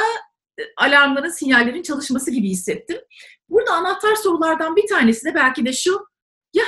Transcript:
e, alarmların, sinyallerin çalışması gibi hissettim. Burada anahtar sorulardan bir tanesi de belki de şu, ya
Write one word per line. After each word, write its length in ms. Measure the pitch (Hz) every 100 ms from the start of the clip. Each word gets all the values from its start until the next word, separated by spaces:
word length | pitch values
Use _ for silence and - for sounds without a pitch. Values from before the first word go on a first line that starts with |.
| 440 466 - _ _ -
e, 40 | - -
alarmların, 520 | 269 285 277 269 330
sinyallerin 520 | - 277 247 240 339
çalışması 500 | 339 277 - 247 -
gibi 180 | 247 196
hissettim. 480 | 185 - - - 415 - - - _ _
Burada 240 | 403 480
anahtar 420 | 339 370 381 427 427
sorulardan 600 | 392 330 320 320 320 330
bir 120 | 415
tanesi 380 | 359 226 226 311
de 100 | 302
belki 300 | 262 262 247
de 80 |
şu, 340 | 262 359 392 - _ _ _ _
ya 100 | 392